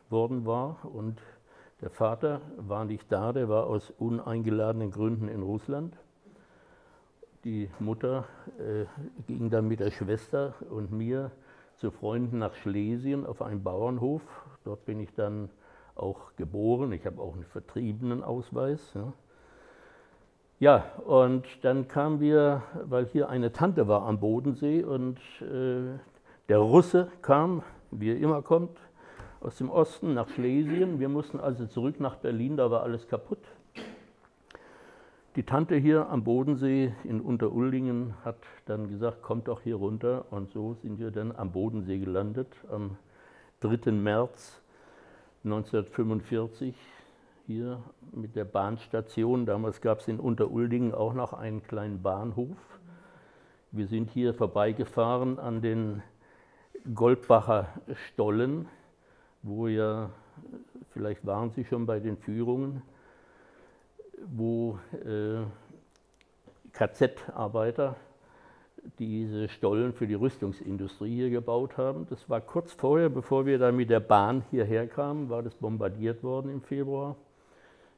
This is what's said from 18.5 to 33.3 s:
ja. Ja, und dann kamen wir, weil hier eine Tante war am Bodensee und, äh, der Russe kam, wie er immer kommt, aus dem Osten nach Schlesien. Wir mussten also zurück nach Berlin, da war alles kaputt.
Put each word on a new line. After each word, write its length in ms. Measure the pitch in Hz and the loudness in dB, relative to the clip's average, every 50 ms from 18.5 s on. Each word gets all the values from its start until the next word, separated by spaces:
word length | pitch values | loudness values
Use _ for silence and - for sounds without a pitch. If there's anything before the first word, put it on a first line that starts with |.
| - 123 131 139 147 151 - - - | -4 -2 -2 -2 -2 -4 -6 -10 -10
ja. 180 | 101 104 135 - - _ _ _ - - - - - - - - - - - - - - _ _ _ _ _ _ _ _ _ _ - | -8 -8 -8 -10 -14 _ _ _ -20 -20 -20 -20 -20 -20 -20 -20 -20 -20 -20 -20 -20 -20 _ _ _ _ _ _ _ _ _ _ 6
Ja, 260 | 135 143 135 110 - - - - - | 8 10 10 10 6 0 -10 -8 0
und 380 | - 139 131 127 123 131 131 127 - - - - | 6 8 8 8 8 4 0 -2 -6 -8 0 2
dann 260 | 127 131 135 131 131 | 2 2 2 0 -2
kamen 320 | - 147 143 156 156 147 | 0 0 2 2 2 2
wir, 400 | 147 147 151 151 147 143 143 131 110 - 165 165 - | 4 6 6 6 6 6 4 2 -2 -6 -10 -10 -6
weil 220 | 143 127 123 123 | -2 0 0 0
hier 200 | 120 - 147 - | 0 0 0 0
eine 240 | - 127 127 117 113 | 0 0 0 0 0
Tante 380 | - - 165 196 170 156 110 101 | 0 2 2 2 4 4 4 4
war 140 | 104 101 98 | 4 4 4
am 180 | 113 110 101 | 2 0 0
Bodensee 600 | 101 107 110 127 127 139 131 - 147 147 156 170 165 | 2 2 0 2 0 -2 -2 0 0 0 2 0 0
und, 320 | 151 135 127 127 127 127 127 - - - - | 0 -2 -2 -2 -4 -6 -8 -12 -20 -16 -14
äh, 580 | 151 139 139 127 131 127 123 127 127 127 135 131 - - - - _ - - - _ | -10 -8 -4 -4 -2 -2 -2 -2 -4 -6 -8 -10 -14 -18 -20 -20 _ -20 -20 -6 _
der 120 | - 104 107 | 6 6 8
Russe 520 | 107 113 131 175 170 175 - 180 180 180 - - | 8 10 10 10 10 10 6 4 4 4 -2 -4
kam, 420 | - - 139 147 160 185 180 156 - - - - - - | 4 4 6 6 6 2 0 -2 -6 -8 -16 -20 -16 -12
wie 200 | - 104 104 110 | -8 -2 0 0
er 60 | 120 | 0
immer 240 | 147 151 156 156 147 | 2 2 2 2 2
kommt, 380 | 139 - 165 170 170 170 - - - - - - - - - - - - - - | 2 4 4 4 4 0 -8 -14 -20 -20 -20 -20 -20 -20 -18 -18 -18 -18 -14 -10
aus 160 | - - - | -10 -10 -6
dem 120 | - 127 131 | -6 -4 0
Osten 440 | 156 175 220 - - - 196 165 139 | 4 4 4 4 2 -4 -2 0 0
nach 160 | 117 113 - | 0 0 -2
Schlesien. 720 | - - 123 127 131 147 156 143 156 180 185 180 165 135 | -2 -2 0 2 2 2 2 2 2 2 2 2 0 -2
Wir 80 | 135 135 | 0 0
mussten 320 | 143 147 147 - - 139 | -2 -2 -4 -4 -6 -4
also 240 | - 139 123 120 117 | -4 -4 -4 -4 -6
zurück 340 | 110 - 123 123 143 151 - | -6 -4 -2 -2 -2 -2 -2
nach 160 | 143 127 113 | -4 -4 -4
Berlin, 400 | - - - 120 113 120 139 156 | -4 -4 -2 -2 0 0 0 2
da 160 | 135 127 117 | 2 2 4
war 120 | 117 113 - | 4 2 0
alles 260 | 120 117 117 - - | 0 -4 -4 -6 -4
kaputt. 300 | - - - - | -6 -6 -4 -6